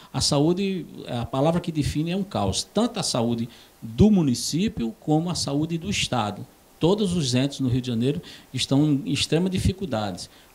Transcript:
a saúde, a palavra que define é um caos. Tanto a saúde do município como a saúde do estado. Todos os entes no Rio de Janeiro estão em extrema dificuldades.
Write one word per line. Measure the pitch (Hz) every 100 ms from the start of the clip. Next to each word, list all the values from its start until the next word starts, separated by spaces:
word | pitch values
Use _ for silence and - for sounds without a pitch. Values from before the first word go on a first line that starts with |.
| -
a | 135
saúde, | - 143 156 180 196 185 - 127 -
a | 120
palavra | 113 131 151 170
que | 170
define | 156 135 147 165
é | 190
um |
caos. | 196 107 98 95
Tanto | - 202 240 226
a |
saúde | - 131 117 117 117 - - _
do | 117 113 208
município | 196 147 120 - 151 220 - 233 208
como | - 156 175
a |
saúde | 165 143 143 165 170
do | 185
estado. | - - 123 104 101 120 - _ -
Todos | 156 202 196 175
os | 131
entes | 123 139 -
no | 131
Rio | 127
de | 123
Janeiro | 113 123 165 - - -
estão | 127 - 139
em | 151 139 -
extrema | 135 - 156 185
dificuldades. | 185 190 190 190 113 104 90 - - -